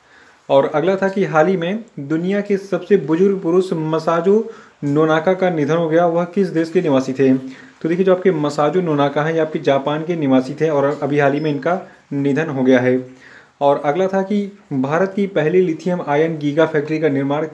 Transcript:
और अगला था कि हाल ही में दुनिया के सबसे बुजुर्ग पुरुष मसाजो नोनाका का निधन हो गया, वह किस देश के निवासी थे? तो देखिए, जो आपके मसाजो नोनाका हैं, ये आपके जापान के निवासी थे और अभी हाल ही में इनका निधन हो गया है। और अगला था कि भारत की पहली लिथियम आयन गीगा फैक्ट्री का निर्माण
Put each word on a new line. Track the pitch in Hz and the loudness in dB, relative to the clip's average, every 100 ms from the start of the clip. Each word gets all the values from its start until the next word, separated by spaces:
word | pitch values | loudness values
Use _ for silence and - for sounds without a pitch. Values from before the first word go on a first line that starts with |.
| _ - - _ - | _ -20 -20 _ 0
और | 139 - | 2 2
अगला | 151 170 190 | 0 0 0
था | 196 | -2
कि | 202 | -2
हाल | 165 156 156 | 0 2 2
ही | 185 | 0
में | 170 220 - - | -2 -6 -10 -12
दुनिया | 139 160 180 202 | -4 -2 -2 -2
के | 202 196 | -2 -4
सबसे | - 180 - 196 | -4 -4 2 0
बुजुर्ग | 147 165 196 190 | 2 2 2 2
पुरुष | 165 185 185 | 0 0 0
मसाजो | 165 156 160 165 170 185 214 220 - - - | -2 -2 -2 0 0 2 2 0 -12 -20 -8
नोनाका | 147 147 156 156 170 | -2 2 2 2 2
का | 185 185 | 0 0
निधन | 160 143 165 | 0 0 0
हो | 160 | 2
गया, | 160 175 | 2 2
वह | 170 | 0
किस | 170 202 180 | -2 -2 0
देश | 160 165 | 0 0
के | 185 | 0
निवासी | 160 131 131 | 2 0 0
थे? | 131 135 131 - - - - | 2 2 2 -2 -16 -20 -8
तो | 160 | -4
देखिए, | 180 | 0
जो | 190 | 2
आपके | 185 190 | 2 2
मसाजो | 156 147 147 147 185 | 0 -2 0 0 2
नोनाका | 170 143 143 147 | 0 2 0 0
हैं, | 156 | -2
ये | 160 | 0
आपके | 156 165 | -2 -2
जापान | 139 139 139 151 | 0 0 0 -4
के | 160 170 | -4 -2
निवासी | 139 131 127 | 2 2 0
थे | 139 156 | -2 0
और | 143 139 143 | 2 0 -2
अभी | 139 147 | -2 2
हाल | 139 | 2
ही | 147 | 2
में | 156 | -2
इनका | 139 165 185 - - - | -2 -2 -4 -6 -20 -8
निधन | 143 139 139 160 | -4 -2 -2 -2
हो | 135 | 0
गया | 131 127 | 4 4
है। | 127 127 127 - - - _ - | 4 0 -4 -18 -20 -20 _ 0
और | 143 143 | 0 2
अगला | 147 175 185 | 0 0 0
था | 190 | -2
कि | 190 208 196 - - | -2 -2 -4 -10 -8
भारत | 139 135 160 190 202 | -4 0 0 -2 -2
की | 190 | -2
पहली | 165 151 185 | 0 0 2
लिथियम | 180 156 185 180 147 | 0 -2 -4 -4 -2
आयन | 143 165 156 | 0 0 -2
गीगा | 147 147 160 | -2 0 0
फैक्ट्री | 156 147 156 | 0 -2 -2
का | 156 | -2
निर्माण | 135 139 147 156 | -2 -2 -4 -6